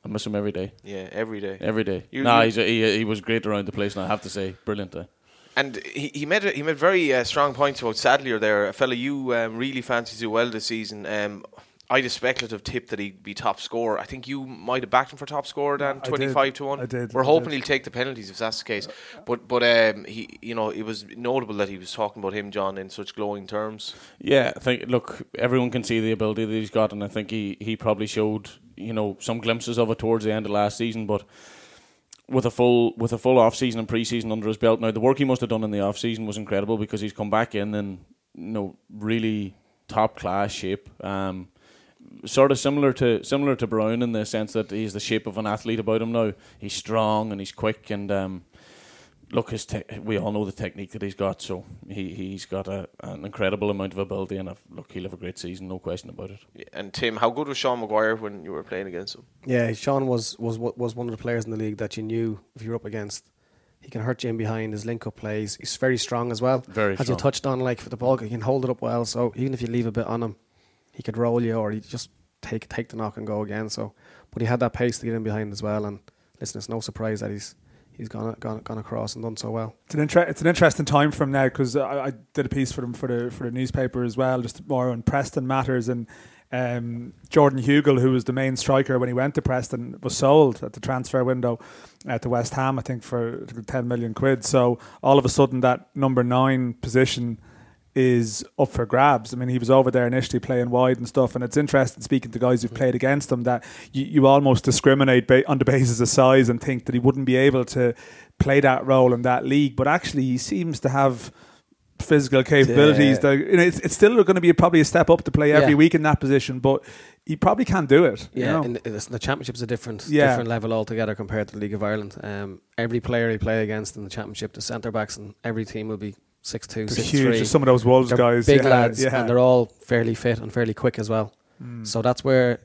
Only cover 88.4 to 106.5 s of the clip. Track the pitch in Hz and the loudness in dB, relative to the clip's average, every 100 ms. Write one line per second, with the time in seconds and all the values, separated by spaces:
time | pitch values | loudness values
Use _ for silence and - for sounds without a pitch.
88.4 | 135 127 - 135 135 127 123 123 139 147 | -2 -2 2 2 2 0 0 -2 0 -2
89.4 | - 127 120 120 120 123 120 - 135 151 | -2 -2 -4 -8 -8 -8 -6 2 6 8
90.4 | 143 110 - 110 - 131 123 131 123 127 | 6 2 -10 -8 -4 -4 -2 0 0 0
91.4 | 120 117 - - - _ - 117 127 120 | -2 -4 -10 -20 -20 _ -6 -4 -2 -2
92.4 | 113 135 131 131 - 123 - 120 117 120 | -2 -2 0 -2 -6 -8 -6 -4 -4 -6
93.4 | - 117 107 131 120 120 117 107 135 127 | -12 -14 -6 -4 -2 -4 -4 0 2 2
94.4 | - 139 123 120 - - 139 139 135 - | 2 4 4 0 -6 -2 6 6 6 4
95.4 | 135 127 127 127 - 143 135 123 123 123 | 4 4 2 2 -4 -2 2 2 2 2
96.4 | 131 131 123 120 117 123 127 - 120 110 | 2 2 -2 -6 0 4 4 0 -4 -6
97.4 | - - - _ _ 135 127 120 110 104 | -14 -20 -20 _ _ 2 4 4 0 -6
98.4 | - - 139 - 117 120 143 127 110 127 | -10 -2 0 0 0 4 6 4 -2 -6
99.4 | 127 127 117 131 127 127 123 127 127 127 | -2 -2 6 6 6 2 2 0 0 -4
100.4 | - 127 120 123 127 123 120 - 123 123 | 0 -2 2 4 4 2 0 2 2 0
101.4 | 120 147 147 139 127 - - 135 117 110 | -2 0 2 2 2 -2 -2 -2 -2 0
102.4 | 123 123 113 117 131 123 131 143 - 123 | 2 2 0 0 0 2 0 0 0 -2
103.4 | 120 120 - - - 131 139 151 135 139 | 0 -2 -6 -20 -8 -6 2 6 8 8
104.4 | 143 123 - 120 139 139 135 127 - 131 | 6 4 4 4 6 6 6 6 8 6
105.4 | 131 135 123 135 127 117 120 - 131 135 | 6 2 4 4 2 2 2 6 8 8
106.4 | 120 | 6